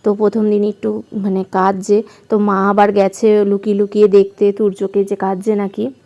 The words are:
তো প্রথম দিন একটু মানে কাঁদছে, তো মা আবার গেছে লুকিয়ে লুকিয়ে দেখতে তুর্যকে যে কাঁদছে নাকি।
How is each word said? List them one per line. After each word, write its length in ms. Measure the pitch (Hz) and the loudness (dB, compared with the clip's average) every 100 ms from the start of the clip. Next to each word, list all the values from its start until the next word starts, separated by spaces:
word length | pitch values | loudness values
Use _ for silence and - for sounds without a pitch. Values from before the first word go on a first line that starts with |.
তো 100 | 214 | -2
প্রথম 360 | 202 208 220 214 | 0 0 0 0
দিন 140 | 208 | 0
একটু 400 | 208 202 220 214 - | -2 -4 -6 -6 -8
মানে 300 | 208 196 190 190 | -6 -2 -2 -2
কাঁদছে, 520 | 190 190 196 180 208 220 - _ | -2 0 -2 0 0 0 -18 _
তো 100 | 214 | 0
মা 300 | 208 196 196 | 0 0 0
আবার 220 | 202 208 | 2 2
গেছে 540 | 202 196 196 220 208 202 | 2 0 0 2 2 2
লুকিয়ে 300 | 202 208 202 | -2 -2 -2
লুকিয়ে 320 | 202 208 208 | -2 2 4
দেখতে 440 | 196 196 - 202 | 4 2 0 -2
তুর্যকে 520 | 202 208 190 190 202 | 0 -2 -2 -4 -2
যে 120 | 196 202 | -4 -4
কাঁদছে 400 | 190 190 208 208 | -4 -4 -2 -2
নাকি। 340 | 196 196 240 262 | -4 -6 -8 -8